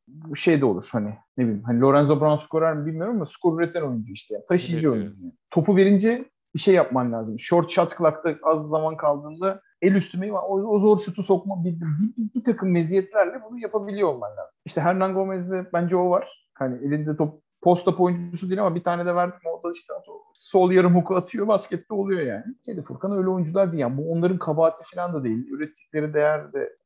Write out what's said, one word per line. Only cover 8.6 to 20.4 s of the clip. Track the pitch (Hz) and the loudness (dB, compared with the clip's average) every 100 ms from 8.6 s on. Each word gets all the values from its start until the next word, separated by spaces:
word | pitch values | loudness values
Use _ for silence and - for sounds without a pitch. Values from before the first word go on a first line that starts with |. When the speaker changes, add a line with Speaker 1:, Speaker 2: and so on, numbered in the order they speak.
| 151 | 0
Speaker 1:
zaman | 156 156 156 | -2 -2 -2
kaldığında | 156 143 151 160 190 190 _ - | -2 -2 -6 -4 -4 -4 _ 0
el | 185 196 | 2 2
üstü | - 180 | 0 -6
mü? | 202 | -6
O, | 196 190 196 | -6 -2 -2
o | 220 208 | 0 4
zor | 208 208 | 6 4
şutu | 202 208 | 0 -6
sokma. | 190 185 196 185 | 0 0 0 -4
Bir, | 175 | -4
bir, | 165 160 151 220 247 | -4 -4 -2 -2 -2
bir, | 214 254 | -6 -4
bir | |
takım | 240 220 190 | -2 -2 0
meziyetlerle | 175 160 190 190 214 175 254 220 | 0 2 -2 0 0 0 -2 -14
bunu | 240 | -12
yapabiliyor | 214 220 202 202 175 | -4 -4 -4 -2 -2
olman | 127 104 | -2 -8
lazım. | - - _ - | -12 -16 _ -6
İşte | - | -2
Hernan | 170 190 190 | 0 2 0
Gomez'de | 190 190 185 180 185 185 | 0 -2 -4 -4 -6 -2
bence | 170 175 180 | -2 0 2
o | 180 | 2
var. | 175 - - _ | 0 -2 -16 _
Hani | - 131 123 143 | -6 -6 -4 -4
elinde | 151 151 151 | -2 -2 -2
top, | 151 - _ _ | -2 -4 _ _
post-up | 175 175 190 180 | 4 4 2 2
oyuncusu | 180 175 175 175 185 | 0 0 -6 -8 -6
değil | 190 | -2
ama | 196 170 | -2 -2
bir | |
tane | 175 175 175 | -2 -2 -2
de | 175 | 0
verdim. | 180 - 165 165 | -2 -4 -10 -8
O | |
da | 170 | -8
işte | 170 - - - - _ | -10 -12 -16 -14 -20 _
sol | _ | _